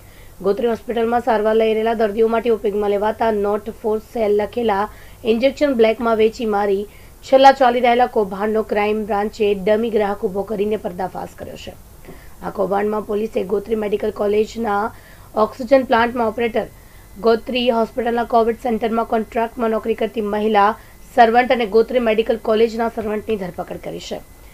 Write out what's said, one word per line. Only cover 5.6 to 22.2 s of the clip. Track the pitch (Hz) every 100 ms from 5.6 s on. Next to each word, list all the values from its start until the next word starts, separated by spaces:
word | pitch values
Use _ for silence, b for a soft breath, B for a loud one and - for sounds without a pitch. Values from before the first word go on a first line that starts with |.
| 294
બ્લેકમાં | 240 220 220 233 220
વેચી | 220 220 220
મારી | 202 208 196 208 b b b
છેલ્લા | - 269 269
ચાલી | 269 247 240
રહેલા | 247 240 247
કૌભાંડનો | 233 196 196 220 214
ક્રાઇમ | 214 208 208 214
બ્રાન્ચે | 208 202 214 - 208
ડમી | 202 185 214 233
ગ્રાહક | 214 202 202
ઊભો | 214 196
કરીને | 196 208 208 214
પર્દાફાશ | 208 180 180 - - -
કર્યો | - -
છે. | - - - - B B B B
આ | 180
કૌભાંડમાં | - 185 196 208 214
પોલીસે | 202 208 220 214
ગોત્રી | 185 208 202 220
મેડિકલ | 208 208 214
કોલેજના | - 208 208 214 226 226 202 220 B B B B
ઓક્સિજન | 214 214 - 233 269
પ્લાન્ટમાં | 254 226 240 247 220
ઓપરેટર, | 220 233 226 180 b b b b 208
ગોત્રી | 226 226 - 247 247
હોસ્પિટલના | 226 220 254 233 233
COVID | 226 233 226 226
સેન્ટરમાં | 254 214 233 226
કોન્ટ્રાક્ટમાં | 220 233 214 226 233 254 226
નોકરી | 220 226
કરતી | 214 220 240
મહિલા | 208 208 214 208 202 220 B B -
સર્વન્ટ | - 226 240 247
અને | 247 214
ગોત્રી | 220 226 247
મેડિકલ | 233 214